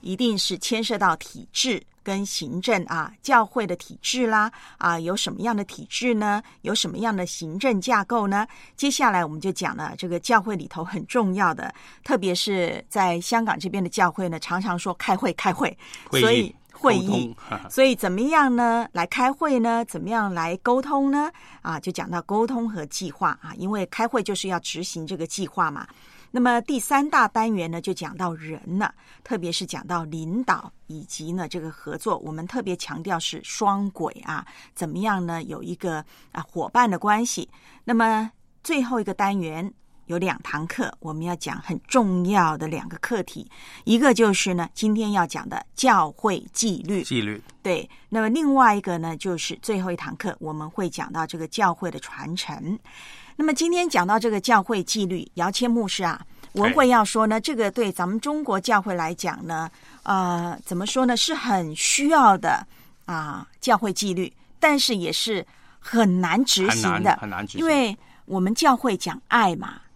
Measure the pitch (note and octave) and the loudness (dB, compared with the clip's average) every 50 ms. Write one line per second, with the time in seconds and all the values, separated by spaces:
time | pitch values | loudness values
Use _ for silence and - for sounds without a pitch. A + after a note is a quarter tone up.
0 | - F3+ F#3 F#3+ B3 A#3+ G#3+ G3 - - F#3+ F3 - - A#3+ A3 A3+ G3+ A#3 G#3 | -6 -8 -4 0 0 0 2 0 -2 -2 -4 -4 -4 -2 -2 -2 -2 -2 -2 2
1 | G#3 F#3 D#3+ - - - - - - - - - - C4 A3+ D#3+ - _ _ _ | 2 2 2 2 -4 -16 -16 -18 -18 -10 -4 -2 0 0 0 -2 -4 _ _ _
2 | _ - G3 G3 G3+ G3 - - - - E3 F3 F#3 - A3+ F#3+ F3+ - - E3 | _ -6 -4 -4 -4 -4 -6 -6 -6 -6 -6 -4 0 2 0 0 0 -2 -4 -4
3 | D#3 - - _ _ - C#4 A#3+ A3 - - B3+ F3 E3 F3 F3 - - - - | -4 -6 -10 _ _ 4 6 6 4 4 0 -4 -2 -2 -4 -6 -8 -18 -20 -8
4 | - - - B3 B3+ A3+ A3 G#3+ G#3 A3 - - - - - - - F3 E3+ E3 | -6 -4 0 0 2 2 4 2 2 2 -2 -10 -20 -20 -10 -2 0 0 0 0
5 | E3 E3+ F#3+ G#3 - - - - - A#3 A#3 G3+ G3+ F#3 - - A3+ - - - | -2 -2 -2 -2 -2 -4 -6 -4 -2 -2 -2 -2 -4 -6 -8 -16 -14 -8 -8 -2
6 | A#3+ B3 A#3+ G#3+ G#3 G#3 G3+ G#3 - - - _ - - G3+ B3 - F3 - - | 0 2 2 2 2 0 0 -2 -4 -8 -20 _ -6 -4 -2 -2 -2 -2 -4 -2
7 | G#3+ A#3 G#3+ F#3+ F3+ E3+ - - E3 D#3 D#3 F#3+ A#3 C4+ A#3+ F#3+ F3+ - B3 G#3 | -2 -2 -2 -2 -4 -4 -6 -10 -10 -8 -8 -2 0 2 2 2 2 2 2 2
8 | G3 - A#3+ A#3 G#3 G3 G3 G3+ G#3+ - - - - - _ - - C#4+ C4 - | 2 2 0 0 0 2 0 0 -2 -2 -6 -20 -20 -20 _ -2 0 0 2 4
9 | C#4+ A#3+ G3+ F3+ E3+ D#3 D3+ D#3 D3+ F#3+ F#3 - F#3+ D#3+ - A#2 D3+ D#3+ - - | 2 4 4 4 0 0 -4 -6 -4 -4 -4 -2 -4 -6 -4 -4 -8 -8 -8 -8
10 | - F3+ F3 F3 - - A#3+ A3 F#3 A3 G#3 F3+ - - - E3+ D#3+ E3+ - E3+ | -6 -4 -4 -4 0 4 4 4 4 2 -4 -4 -6 -8 -8 -10 -8 -6 -6 -8
11 | D#3+ - - B3 A3+ F#3+ F#3 G3 G3 F3 D#3+ - D2 - - - - - - - | -8 -2 0 2 2 2 2 2 2 2 2 0 -6 -10 -10 -12 -18 -20 -20 -20
12 | - - C4 A3+ F3+ F#3 F3 F3 - G#3+ G3+ F#3 F3 E3 - - - - - G#3+ | -4 0 0 0 2 0 0 0 0 0 0 0 0 -2 -2 -6 -10 -6 0 0
13 | F#3+ F3+ E3+ E3+ F3+ - - A3+ A3+ A3 - D#3+ D3 F#3 E3 G3+ F#3 E3+ - - | 2 2 2 -2 -2 0 0 0 2 0 -2 -2 -4 -4 -2 -2 -2 -2 2 2
14 | F#3+ F3 - - G#3 F3+ E3 D#3+ - - F3 F#3 F#3+ A3 F3 F3 - G3 F3 - | 2 2 2 0 -4 -4 -4 -6 -6 -4 -4 -2 -2 -2 -4 -2 -2 -4 -6 -4
15 | - - F#3+ F#3+ G3+ A#3 E3+ - - A#3+ - - C#4+ - - - - - - - | 0 0 0 2 2 -2 -2 0 0 -2 0 0 -2 -2 -2 -6 -18 -20 -18 -18
16 | - - - C#3 G3 A3 A#3 B3 G#3 - - - _ _ _ - - C#4 A3+ F#3 | -12 -2 2 4 6 6 6 4 2 0 -6 -14 _ _ _ 2 4 4 4 4
17 | - - G2+ - - A#2 A#2 - - - A2+ G2 - F#2+ - - C4 C4+ B3 - | 2 2 0 0 0 -2 -6 -14 -10 -10 -10 -10 -10 -6 4 6 6 6 6 4
18 | - F#3+ F3+ F#3+ A#3 C#4+ D#4+ D#4+ C#4+ C4+ B3 A#3+ A#3+ A#3 A3+ A#3 A#3 - - F3 | 0 -2 0 0 0 2 4 4 4 4 4 4 2 2 2 2 0 -2 -2 -4
19 | E3+ F3 - - B3+ B3+ C#4 - E4 D4+ C#4 B3 A3+ A#3 A#3 A#3 A#3 - - E3 | -4 -2 0 2 2 2 2 0 0 2 2 4 4 2 2 0 -2 -4 -6 -8
20 | - F#3+ A3+ A#3 G#3+ G3+ F#3 E3+ E3 E3 F3 F#3 - A#3+ B3 C4 C4+ D4 D4 C#4 | -6 -2 -2 0 0 0 -2 -2 -2 -2 -4 -2 2 2 2 2 2 0 0 2
21 | C#4 C#4 C4+ C#4+ D4 D4+ - - - - - - - - E3 D3+ - F#3 F3 - | 2 2 2 2 0 -2 -4 -12 -20 -20 -20 -12 -8 -8 -8 -6 -6 -8 -6 -6
22 | E3+ - E3+ F3 E3 - G3+ G#3+ A3+ A3 C4+ A#3 A#3 A3+ G#3+ F3+ D3+ C#3+ - - | -6 -4 -4 -6 -4 -2 0 0 2 2 0 -2 -2 -4 -4 -6 -8 -8 -8 -8
23 | F#3+ E3+ C#3+ - F#3+ E3+ - - - D#3+ - - F3 F#3+ G#3+ G#3 F#3 - - - | -8 -8 -6 -2 -2 -2 -2 -2 -10 -14 -10 -8 -6 -4 -2 -4 -4 -6 -2 -2
24 | A3+ A#3 - A#3+ G3 - G3+ F3+ - F#3+ F#3 E3+ - - - E3 F3 - - E3+ | -2 0 0 -2 0 0 -4 -4 -4 -4 -4 -4 -4 -6 -8 -8 -8 -8 -8 -8
25 | D#3+ D3+ F#3+ D3 D#3+ E3 - - F#3+ D3 - - F3 D#3 D3 - - - - - | -8 -8 -6 -6 -6 -8 -6 -6 -8 -6 -2 0 -2 0 -2 -6 -12 -14 -18 -20
26 | - - - - - - - B3 B3 B3 A#3+ A#3 - - D4 B3+ - - D4 C4+ | -20 -20 -20 -20 -20 -8 -2 2 2 4 4 2 0 0 -4 -2 0 2 2 2
27 | C#4 D4+ - C#4+ A#3+ G3+ - A#3 A3 A3+ A3 G3 E3+ E3 E3 E3+ - - F#3 - | 2 4 4 4 4 4 2 0 0 2 0 -2 -2 -4 -6 -6 -4 -6 -6 -6
28 | E3+ D3 - - F#3 F3 E3 D#3+ D#3+ D#3 D#3 - - - E3+ F#3+ G#3 - - - | -6 -10 -6 -4 -4 -4 -4 -6 -10 -12 -12 -12 -10 -6 -2 -2 -2 -2 -4 -8
29 | _ - - - _ - B3+ G#3 E3+ E3+ E3 - F#3+ D3+ - F3 - - F3+ F3 | _ -20 -20 -20 _ -6 -6 -4 -4 -4 -4 -4 -6 -6 -8 -10 -6 -4 -4 -4
30 | E3 D#3 D3+ E3 D#3+ D#3+ F3+ A#3 B3+ B3 F3+ - - - - - - - D#3 D#3 | -4 -4 -8 -8 -6 -4 -4 -4 0 0 -2 -2 -2 -12 -20 -20 -18 -14 -14 -14
31 | - - - - D#3 D#3+ F3 F#3+ F3 D3 - F#3 D#3 D#3+ D#3 - - - D3+ D#3+ | -14 -14 -12 -12 -8 -6 -4 -4 -6 -6 -6 -8 -8 -8 -12 -12 -12 -10 -10 -6
32 | - A3 F#3 C#3+ - - D#3 D#3 D#3+ F#3 - B3+ A3 G3 F3+ E3+ - - D3 D3+ | -2 -2 -2 -2 -4 -10 -10 -10 -10 -6 -6 -6 -4 -4 -6 -6 -6 -10 -10 -10
33 | E3 G3 F#3+ E3 - - - D#3+ - - - - A3 G3+ G3 G3 G3+ G3+ F#3+ - | -6 -4 -4 -4 -4 -6 -8 -8 -12 -10 -6 0 0 2 2 2 -2 -4 -4 -4
34 | E3 D#3 - - - - D#3 D3 - - - - - - _ - F3+ D#3+ D3+ F3 | -6 -6 -6 -8 -10 -8 -8 -8 -8 -12 -18 -20 -20 -20 _ -8 -6 -6 -4 -2
35 | G3+ A3 G3+ F#3 F3+ E3+ E3+ E3 D#3+ - D#3 - - E3+ F3+ - - F3+ D#3+ D3+ | 0 0 0 0 0 -4 -4 -6 -8 -8 -10 -10 -8 -10 -10 -6 -4 -4 -4 -4
36 | D3+ - - - - - _ - D#3 - - F3 D3 - - A#3+ B3 A#3 F#3+ E3+ | -6 -10 -20 -20 -20 -14 _ -12 -12 -8 -6 -6 -6 0 4 4 4 4 2 0
37 | - G#3 G#3 G#3+ A#3 A#3+ - - - - - - _ - - - _ - A#3+ A3+ | 2 2 2 2 2 -2 -4 -6 -6 -10 -12 -20 _ -20 -20 -16 _ 0 2 4
38 | A3+ A3+ A3 G#3+ A3 A3 _ _ - _ _ _ _ - E4 D4 B3+ A#3+ B3+ A#3 | 4 4 2 0 -2 -4 _ _ -20 _ _ _ _ -2 0 0 0 0 0 -2
39 | G#3 - F#3 - G#3 G3 G3+ G3 F3 D#3+ D#3 D#3+ F3 G3+ - _ _ _ _ - | -2 -2 -2 0 0 0 2 0 -2 -4 -4 -6 -8 -8 -10 _ _ _ _ -20
40 | - - E3 F3 F3+ F#3 D3+ - - - - D3 D#3 E3+ - - A#3+ D#3+ - - | -10 -6 -4 -2 0 0 -2 -4 -6 -8 -6 -6 -6 -6 -4 -4 -4 -4 -4 -8
41 | - E3 D3+ D#3 D#3+ F3 F3 E3 - D3+ C#3 - - - F3+ - - - - - | -10 -10 -8 -6 -4 -4 -6 -6 -6 -8 -8 -8 -6 -6 -6 -6 -6 2 4 4
42 | A3 G3 F#3 F3+ F3+ F3+ G#3 G3+ F3 D#3+ D#3 - D#3+ D#3 D#3+ D#3 - - E3+ D#3+ | 4 4 2 2 2 4 4 6 4 4 2 -2 -4 -6 -6 -6 -8 -10 -10 -8
43 | - - B3 G#3 F3 - - - - - - - - - - - - - A3 A#3 | -4 -2 -2 -2 -2 -4 -8 -14 -16 -16 -18 -20 -20 -20 -20 -10 0 2 4 6
44 | C4 C#4 A#3+ F3+ A3+ G#3+ G3 F3+ - G3 F3+ F3 E3+ - - - - G#3+ G#3+ G#3+ | 8 6 6 6 6 4 4 2 0 0 0 -2 -4 -4 -6 -2 0 2 2 2
45 | A3 G#3 G#3 G3 F3 - - D#3 - - - - - - - - - C4 A3 F#3+ | 0 0 0 0 0 0 -2 -6 -6 -6 -8 -10 -10 -10 -8 2 4 6 6 6
46 | E3 D3+ D3 - - G#3+ F#3+ - - - - - - A3+ F#3 D3 - D#3 G#3 F#3+ | 4 2 -2 -2 0 0 0 0 -4 -8 -4 -2 0 0 0 -2 -4 -4 -2 -2
47 | D#3+ - C#3 B2 G#2+ G#2 G#2+ G#2 - - - - _ G3 F3+ - - - - - | -2 -2 -2 -2 -2 -2 -4 -6 -10 -18 -20 -10 _ -2 -2 -2 -2 -8 -16 -20
48 | - _ - A3+ A3 A3 A3+ D#4+ D#4+ C#4+ C#4 C4+ B3+ A#3 G#3 G3+ G3 G3+ F3 E3+ | -12 _ -2 0 2 2 2 2 2 4 6 6 8 6 6 4 0 -2 -4 -2
49 | E3 E3 D#3+ D#3 - F#3+ F3+ E3 - - - - - - A3 F#3+ F#3 F#3 F3 F3 | -2 -4 -6 -4 -4 -4 -4 -2 -4 -6 -8 -10 -4 -2 -2 -2 0 -2 -4 -6
50 | - - - - - G#3 D#3 - - D#3 D#3 D#3 D#3 D#3 - - G3 E3+ C#3 - | -6 -10 -10 -6 -6 -6 -6 -6 -8 -8 -8 -8 -8 -8 -6 -4 -4 -4 -4 -6
51 | - - - E3 D#3+ D#3 - E3+ D#3+ D#3 - - G#3 F#3 E3+ - - F3 - D3+ | -10 -8 -4 -6 -4 -4 -6 -8 -10 -8 -2 2 2 2 2 2 -4 -6 -6 -8
52 | - - - - - D3 E3+ F3+ - - D3+ - D#3 D#3 G3+ A#3 _ - - - | -12 -14 -14 -12 -10 -8 -6 -6 -6 -8 -8 -8 -6 -6 -6 -6 _ -16 -20 -20
53 | - - - - - - - - D4 D#4 D4+ - E4 E4+ F4 F4+ F4+ E4+ - F#3+ | -20 -20 -20 -20 -20 -20 -6 -2 0 0 2 2 2 2 2 2 0 2 2 2
54 | F3 F3+ G#3 A3 G#3 A#3 G#3+ G3+ F3+ - A#3+ G#3+ F#3 - A#3 G3+ F3+ - - A3 | 2 4 2 2 2 2 0 0 2 4 4 4 4 2 -2 -2 -2 -2 -2 -2
55 | G3+ F3+ F#3 F3 - - _ - E3+ F#3 F#3+ - B3 B3 A#3 A#3+ A3 F#3+ - - | -2 -2 -2 -6 -6 -8 _ -2 -2 -2 0 0 0 2 2 0 0 -2 -2 -2
56 | F#3+ E3+ D#3+ - - - - - - - - G3 G3+ A3 B3 D#4 C4+ B3 B3 A#3 | -2 -2 -2 -4 -10 -16 -20 -20 -20 -8 0 2 2 4 6 6 6 6 6 6
57 | G#3+ G3 - A3+ A3 G#3+ G#3+ A3+ G#3+ - D4+ A3+ A3+ G3+ - B3+ A#3 G3+ F3+ - | 4 4 2 2 2 4 2 0 0 -2 0 0 0 0 2 0 0 0 0 -2
58 | F3+ F3 G3+ A3+ - C#4+ D4+ D4+ D4+ - G#3 G3 F#3+ - A#3+ G#3 F3+ G#3 F#3 F3 | -2 -2 -2 -2 -2 -2 -4 -4 -2 -2 -2 -2 2 2 2 2 2 0 -4 -2
59 | E3 D#3+ F3 - - F3+ D3+ - - E3 E3 D#3+ D#3+ D#3+ - - - - - - | -2 -4 -4 -4 -4 -6 -6 -6 -8 -8 -6 -6 -6 -8 -10 -18 -20 -20 -20 -16
60 | - - G3+ F#3+ F#3 F3+ F3 E3+ E3+ F3 E3+ - - - F#3 F3 F#3+ G#3+ - C4 | -4 0 0 2 2 2 0 0 -2 -4 -6 -10 -8 -6 -6 -4 -4 -2 0 2
61 | B3+ B3 B3 A3 - - E3 - - B3 G3+ F#3 F3 D#3 D#3 - - - - - | 2 2 4 2 0 0 -2 -4 0 0 0 0 0 -2 -4 -4 0 0 2 2
62 | C#4+ D4 D#4+ D#4 C4 A3 G3 F#3 - E3 C#3 - - - - - - - - _ | 4 6 6 8 8 8 8 6 4 0 0 0 -2 -6 -20 -20 -20 -20 -20 _
63 | - - F3+ D#3+ D#3 D3+ C#3 F#2 - - - - - B3+ A#3 G3 - G#3 F#3 - | -12 -8 -6 -6 -6 -6 -8 -10 -12 -16 -18 -8 2 2 2 4 4 0 -2 -2
64 | G#3 G3+ F3+ F3 F#3 - - - - _ - - - D#4 D4 C#4 B3 - B3 G3 | -2 -2 -2 -2 -4 -6 -8 -16 -20 _ -6 2 2 4 4 4 2 2 0 0
65 | F3 D#3+ D#3 - - A3+ A3 F#3 - _ - - - - - - - - - A3+ | -2 -2 -2 -2 -2 -2 -2 -4 -4 _ -14 -20 -20 -20 -20 -20 -14 0 4 4
66 | A3+ G3+ F3+ F#3 F#3 E3+ E3 G#3 C4+ - - G3+ F#3 F#3+ A2 A2+ A2 F#2+ F2+ G#2 | 6 6 6 4 2 2 2 2 2 4 4 4 4 4 4 4 4 2 2 4
67 | F3+ G3+ - - - G#2 F#2+ F2 G#2 - - - D#4+ E4 D#4 C#4+ B3+ A3 G3 - | 4 4 2 2 0 -8 -6 -6 -8 -8 -4 -2 2 2 4 4 4 2 -2 -6
68 | - - - - - - - F#3+ F#3 F#3+ A3 - D#4+ D4+ C4 A#3+ - B3+ G3+ F3+ | -12 -20 -20 -20 -12 -6 -2 0 0 0 0 4 4 4 4 4 2 0 0 0
69 | - F3+ D#3 - - _ - A#3+ A3+ F#3 E3+ D#3 F#3 - - - - - _ | -2 -6 -8 -10 -6 _ 2 4 4 4 2 0 -6 -10 -12 -16 -20 -20 _